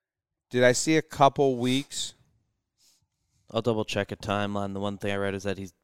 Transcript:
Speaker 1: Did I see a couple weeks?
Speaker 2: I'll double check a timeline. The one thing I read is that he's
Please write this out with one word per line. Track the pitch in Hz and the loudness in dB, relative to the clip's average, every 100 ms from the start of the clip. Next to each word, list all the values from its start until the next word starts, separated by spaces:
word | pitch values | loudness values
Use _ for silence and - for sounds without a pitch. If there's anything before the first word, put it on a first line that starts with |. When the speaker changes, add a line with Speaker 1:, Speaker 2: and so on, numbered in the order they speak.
| _ _ _ _ _ | _ _ _ _ _
Speaker 1:
Did | 123 123 | 4 4
I | |
see | 123 - 160 | 4 2 0
a | |
couple | - - 139 - 139 123 | 0 4 4 6 2 2
weeks? | 123 131 143 - - - _ _ _ _ _ _ _ _ _ _ _ _ - | 0 -2 -4 -8 -10 -12 _ _ _ _ _ _ _ _ _ _ _ _ -8
Speaker 2:
I'll | 110 | -2
double | 117 110 107 | 0 -2 -2
check | 104 101 | -4 -4
a | 101 | -6
timeline. | - 101 101 101 101 | -4 -2 -2 -4 -6
The | 98 | -6
one | 101 98 | -6 -6
thing | 104 | -6
I | 101 | -4
read | 98 98 | -4 -4
is | |
that | 98 95 | -6 -8
he's | 98 - | -10 -16